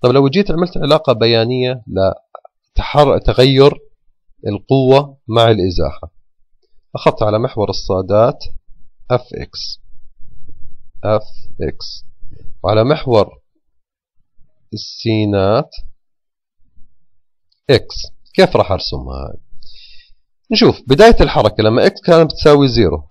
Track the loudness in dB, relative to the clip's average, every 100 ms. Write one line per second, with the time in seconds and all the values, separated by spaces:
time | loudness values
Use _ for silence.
0 | 2 2 2 2 0 0 -2 -2 0 0
1 | 2 0 2 2 0 -2 -2 -4 -8 -2
2 | -2 -2 _ -20 _ _ _ -4 -2 2
3 | 4 2 0 2 4 6 4 4 -14 _
4 | _ _ _ _ -8 -8 0 0 4 4
5 | 2 -12 -4 2 4 4 0 0 -2 -4
6 | -16 -20 _ _ _ _ _ -20 _ -4
7 | -2 0 -2 -2 -4 -4 -4 -4 -4 -4
8 | 0 2 2 0 -8 -10 _ -20 -20 -20
9 | -4 -4 -4 -14 -14 -14 -14 -14 -14 -14
10 | -14 -12 -10 -6 -6 -4 -6 -6 -10 -8
11 | -2 -2 -2 -6 -4 -4 -4 -6 -12 -12
12 | -14 -8 -8 -6 -8 -4 0 2 2 0
13 | 0 0 0 -4 _ _ _ _ _ _
14 | _ _ _ _ -20 _ _ -16 -16 -10
15 | -4 -2 0 0 0 0 -4 -10 -12 -14
16 | _ _ _ _ _ _ _ -20 -20 -20
17 | -20 _ _ _ _ _ _ 0 0 -12
18 | -14 -16 -12 0 2 2 0 -2 -6 -10
19 | -10 -12 -12 -14 -12 -12 -12 -16 -18 -20
20 | -20 -20 _ _ _ 2 2 0 -2 6
21 | 6 6 4 2 0 2 0 4 2 0
22 | 2 4 2 2 4 6 4 2 0 0
23 | -2